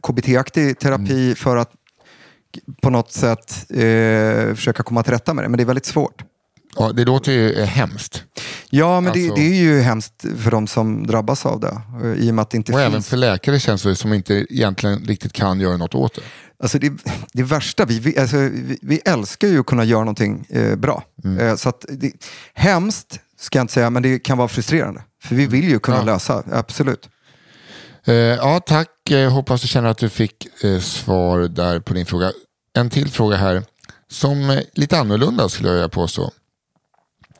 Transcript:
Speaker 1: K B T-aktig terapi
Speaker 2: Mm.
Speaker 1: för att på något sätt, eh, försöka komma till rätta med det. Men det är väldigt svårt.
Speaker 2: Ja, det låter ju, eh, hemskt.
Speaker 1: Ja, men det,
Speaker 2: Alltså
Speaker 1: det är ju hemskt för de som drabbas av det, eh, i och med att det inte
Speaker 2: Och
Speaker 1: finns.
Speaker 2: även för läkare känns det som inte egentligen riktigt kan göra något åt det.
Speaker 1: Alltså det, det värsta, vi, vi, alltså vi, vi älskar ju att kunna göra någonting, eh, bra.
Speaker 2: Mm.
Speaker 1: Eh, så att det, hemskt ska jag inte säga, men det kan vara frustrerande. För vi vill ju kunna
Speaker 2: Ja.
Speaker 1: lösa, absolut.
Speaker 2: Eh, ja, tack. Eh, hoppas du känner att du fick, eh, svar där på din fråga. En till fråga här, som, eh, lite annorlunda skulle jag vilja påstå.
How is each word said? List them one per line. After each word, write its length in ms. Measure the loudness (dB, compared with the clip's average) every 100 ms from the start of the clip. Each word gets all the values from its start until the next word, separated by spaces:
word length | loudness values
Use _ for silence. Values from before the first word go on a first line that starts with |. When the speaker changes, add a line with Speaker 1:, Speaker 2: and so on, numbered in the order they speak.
Speaker 1:
K 120 | -4
B 100 | -2
T-aktig 560 | 2 2 2 0 0 2
terapi 460 | 0 0 0 0
Speaker 2:
Mm. 120 | 0 0
Speaker 1:
för 200 | 0 0
att 140 | 0 _ _ _ _ -20 -20 _ _ -20 -16 -2
på 80 | 2
något 220 | 2 0
sätt, 540 | 0 0 0 -6 -14 -6
eh, 840 | 0 4 4 4 2 2 2 0
försöka 280 | -2 -2 -2
komma 200 | -2 -2
till 100 | 0
rätta 220 | 0 -2
med 100 | -4
det. 40 | -2
Men 80 | 0
det 40 |
är 40 | 2
väldigt 200 | 0 0
svårt. 360 | -2 -2 -6 -20 _ _ _ _ -4
Speaker 2:
Ja, 160 | -2
det 120 | 2
låter 280 | 2 2 2
ju, 200 | 2 2
eh, 140 | 0 -2
hemskt. 560 | 0 -2 -6 -12 -14 -16 -14 -14 -14 -2
Speaker 1:
Ja, 300 | 2 2 2
men 120 | 0
det, 100 | 0
Speaker 2:
Alltså 100 | 0 2
Speaker 1:
det 60 | 2
är 60 | 4
ju 180 | 4 4
hemskt 440 | 4 0 -4 _ -8 -2
för 120 | 0
de 160 | 0 0
som 400 | 0 0 -2 0
drabbas 400 | 0 0 -2 -2
av 140 | -4
det, 200 | -4 -6 -10 -8
eh, 80 | -4
i 180 | -2 0
och 40 |
med 80 | 0
att 80 | -2
det 60 | -4
inte 160 | 0
Speaker 2:
Och 60 | 2
Speaker 1:
finns. 100 | 2
Speaker 2:
även 140 | 0
för 140 | -2 0
läkare 440 | 2 0 2 0
känns 220 | 2 0
det 140 | 0 0
som 160 | 0
inte 220 | 0 0
egentligen 680 | 0 0 -2 -2 0 -2 -2
riktigt 280 | -4 -4 -6
kan 280 | -2 0 2
göra 160 | 0 0
något 180 | -2
åt 200 | 0 -2
det. 60 | -2 -16 -20 -20 -8
Speaker 1:
Alltså 160 | -2 0
det, 140 | -2 -4 -8 -8 -6
det 100 | -4
värsta, 420 | 0 -2 -2 -2
vi, 140 | 0 0
vi, 180 | 0 2
alltså 180 | 2 2
vi, 420 | 0 -2 -6 -8
vi 180 | -2 0
älskar 440 | 2 0 -2 0 2
ju 120 | 2
att 60 | 2
kunna 180 | 2
göra 160 | 4 2
någonting, 460 | 0 -2 -2 -4 -4
eh, 260 | -2 0 0
bra. 260 | -2 -2 -8 -8
Speaker 2:
Mm. 140 | -4 0 0
Speaker 1:
Eh, 80 | 0
så 120 | -2
att 160 | -4 -10
det, 240 | -6 -6 -8 -18 -20 -14
hemskt 640 | 0 2 2 0 -4 -10 -18 _ -18
ska 180 | -2 0
jag 60 |
inte 100 | 0
säga, 160 | 2 2
men 120 | 2
det 160 | 0 0
kan 200 | 0 0
vara 100 | 0
frustrerande. 540 | -2 -2 0 -2 -8 -18 _
För 120 | -4
vi 120 | 0 2
vill 220 | 2 2
ju 100 | 2
kunna 180 | 2 0
Speaker 2:
Ja. 60 |
Speaker 1:
lösa, 380 | 2 -2 -2 -4 -2
absolut. 560 | -4 -4 -2 -2 -4 -10 _ _ _ _ -20 -20 -20 -20 -6 2
Speaker 2:
Eh, 80 |
ja, 460 | 4 4 2 2 0 2
tack. 440 | 0 0 _ 0
Eh, 220 | 4 4
hoppas 300 | 2 2 -2
du 60 | 0
känner 200 | 0 0
att 100 | 0
du 100 | -2
fick, 560 | 0 -2 -4 -18 -4
eh, 140 | 0 0
svar 580 | -2 -6 0 2 2 2
där 400 | 0 -2 -2 -2
på 140 | -4
din 120 | -6 -4
fråga. 260 | -2 -2 -4 _ _ _ -2
En 140 | 0
till 200 | 0 -2
fråga 260 | 0 0 2
här, 260 | 2 0 -4 _ -20 -20 -16
som, 400 | -4 -2 0 0
eh, 80 | 0 -2
lite 240 | -4 0 0
annorlunda 500 | 2 0 0 0 -2
skulle 200 | -2 0
jag 60 |
vilja 140 | 0 0
påstå. 420 | -2 -4 -4 -6 -8 _ _ _ _ _ _ _ _ _